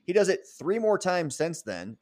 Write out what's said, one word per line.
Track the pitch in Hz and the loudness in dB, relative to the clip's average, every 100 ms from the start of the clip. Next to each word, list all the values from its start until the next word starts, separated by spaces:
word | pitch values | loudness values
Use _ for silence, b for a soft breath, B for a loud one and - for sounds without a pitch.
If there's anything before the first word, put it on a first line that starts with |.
He | - | 0
does | 190 185 | 2 4
it | 185 - | 2 -4
three | - 143 220 | -8 -2 0
more | 220 202 | 2 2
times | 185 180 156 - | 2 0 0 -2
since | 160 160 | -2 -4
then, | - 90 95 113 | -8 -8 -10 -10